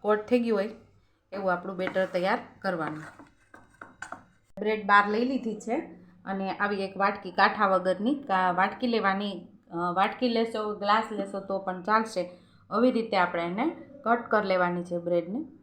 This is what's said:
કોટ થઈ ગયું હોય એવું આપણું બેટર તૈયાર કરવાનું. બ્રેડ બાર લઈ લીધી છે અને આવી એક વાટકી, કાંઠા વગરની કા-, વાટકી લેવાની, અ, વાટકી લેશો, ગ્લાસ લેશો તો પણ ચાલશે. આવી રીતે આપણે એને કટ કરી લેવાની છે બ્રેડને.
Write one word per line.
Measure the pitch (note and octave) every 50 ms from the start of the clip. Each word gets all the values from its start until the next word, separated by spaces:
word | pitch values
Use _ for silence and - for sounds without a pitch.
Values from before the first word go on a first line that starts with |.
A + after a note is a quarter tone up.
કોટ | - G#3 G#3+ G#3 G#3
થઈ | - B3 B3
ગયું | A#3 A#3 A3 G3
હોય | F#3+ A3+ - - - _ _ _ _ _ _ _ _ _
એવું | F#3+ G3+ G3 F#3
આપણું | F3+ F3 F#3 F#3+ F#3+
બેટર | F3+ F#3 F#3 - F#3+ F#3+
તૈયાર | F3+ - F3+ F3 F#3+ A3+ B3 - - - -
કરવાનું. | - F#3+ F3+ E3 D3+ D3+ D#3 D#3 D#3 - - - - - _ _ _ _ - - - _ _ _ - - - _ - - - - - _ _ _ _ _ - -
બ્રેડ | G#3 G#3+ A3 G#3+ G3
બાર | G3 G3+ G#3 G#3 G#3
લઈ | G#3+ A3+ B3
લીધી | C4 C#4 B3 - A3+ G#3+ G#3+
છે | - A3+ A#3 D#4+ E4 - - - - - - - _
અને | - G3 G3 F#3+ F#3+ -
આવી | - G#3 G3+ G#3 F#3+
એક | F#3+ F#3+ -
વાટકી, | F#3 G3 G3+ G3+ - - F#3
કાંઠા | F3 - G3 G#3+ G#3+ G#3+ G#3+
વગરની | F#3+ F#3+ F#3 F3+ F#3 F#3 F#3 G#3 B3 D4 C#4+
કા-, | - - F#3+ F#3 F#3 F#3
વાટકી | F3 F3+ F#3+ G3+ G3+ - B3+
લેવાની, | A#3+ A#3 A3 G3 G3 F#3+ G3 G#3 G3+ F#3+ F3 - - - - _ _
અ, | F3+ E3+ F3 F3+
વાટકી | F3 F#3 G3 G#3+ G#3+ - B3+ A#3+
લેશો, | A#3 A3+ A3+ A3+ A#3 A3 G#3+ G#3+ G3+
ગ્લાસ | F3+ G3+ G3+ G#3 A3 A3+ A3+
લેશો | A3 G3+ G3 G3 - G3
તો | F#3+ - G3 F#3+
પણ | F#3+ G3 F3+ F#3
ચાલશે. | F3 G#3+ G#3+ A3+ A3 A3 - F#3 F3 F3+ - - - _ _ - - _
આવી | - G#3+ A#3+ B3+
રીતે | - A#3 A3+ A3 G#3
આપણે | F#3+ F3 F3 F3 E3+
એને | E3+ F3 F3+ G#3 C4 E4 F4 - - - - - -
કટ | A3 A#3 A#3+ A#3 -
કરી | A#3 G#3 G3+ F#3+
લેવાની | F#3 F3+ F3+ F3 F3 F3 F3
છે | F3 F3 F3
બ્રેડને. | E3+ F3 F3 F3 E3 F3 G3+ C4+ D#4+ - - -